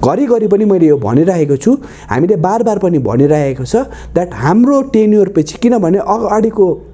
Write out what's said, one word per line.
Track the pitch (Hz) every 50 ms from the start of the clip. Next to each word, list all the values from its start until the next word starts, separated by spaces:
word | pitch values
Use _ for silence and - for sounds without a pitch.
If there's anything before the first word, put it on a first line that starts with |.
| -
घरिघरि | 123 156 214 285 247 240 226 214
पनि | 202 196 202 220
मैले | 208 196 185 165
यो | 156 147
भनिरहेको | 131 113 101 117 139 165 185 185 170 156 143 139
छु। | 135 - 220 262 277 - - - - - -
हामीले | 101 123 156 185 214
बार | 170 156 185 208 233 240
बार | 233 208
पनि | 208 196 180 175
भनिरहेको | 151 120 107 107 123 139 147 156 151 147 135 131 127 131
छ | 123 - 226 269 269 - - - - -
that | 170 180 180 -
हाम्रो | 101 117 147 180 220 240 269 285 269
टेन्युर | 269 277 - 220 214 214 208 214 196 190 185
पछि, | 165 151 151 - -
किनभने | - 233 247 226 190 165 185
अगाडिको | 196 - - 202 226 233 - 208 214 226 226 220 214 196 180 151 - - -